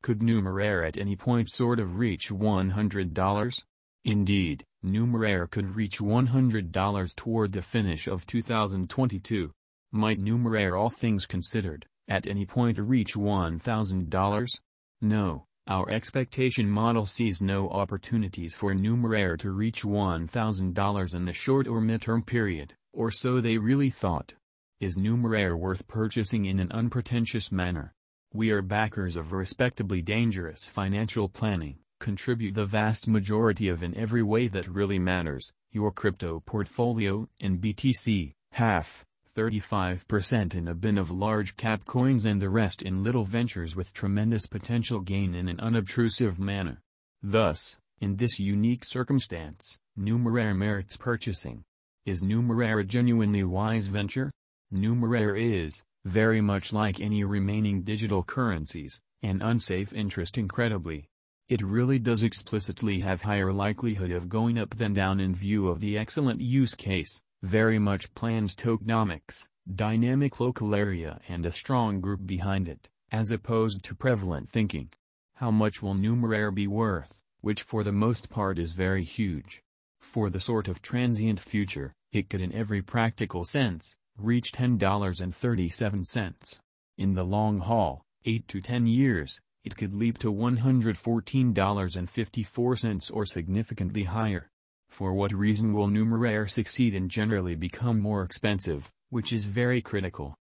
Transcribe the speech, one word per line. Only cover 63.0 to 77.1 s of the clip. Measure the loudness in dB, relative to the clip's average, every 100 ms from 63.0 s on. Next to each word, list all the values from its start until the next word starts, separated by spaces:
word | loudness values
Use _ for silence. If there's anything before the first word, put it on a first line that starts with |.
have | 0 -2
higher | 0 0 2
likelihood | 2 0 -2 -4 -2 -2
of | -4 -2
going | 0 2 0
up | -4 -2
than | 0
down | 2 2 2
in | 0 -2
view | 0 2 2
of | 0
the | -2 -2
excellent | -2 0 0 0
use | 0 2 2
case, | -2 -2 -2 -2 -12 _ _
very | 0 4 4 4
much | 2 0 -4 -6
planned | -2 0 -2 -2
tokenomics, | -2 0 0 2 0 -2 -10 -16 -18 _ -10 -2
dynamic | 0 2 2 2 0 0
local | -2 0 0
area | 2 2 -2 -6 -10 -10
and | -4 -4
a |
strong | -4 -2 0 2 0
group | -2 -4 -4
behind | -4 0 0 -2
it, | -6 -18 _ _
as | -4 -2
opposed | -2 0 0 0 -2
to | -10 -2
prevalent | 0 0 0 -4 -2
thinking. | 0 0 -2 -10 _ _ _ _ -6
How | 0
much | 4 2 0
will | -2
Numeraire | 0 2 2 2 2 0
be | 0 -2
worth, | 0 0 0 -6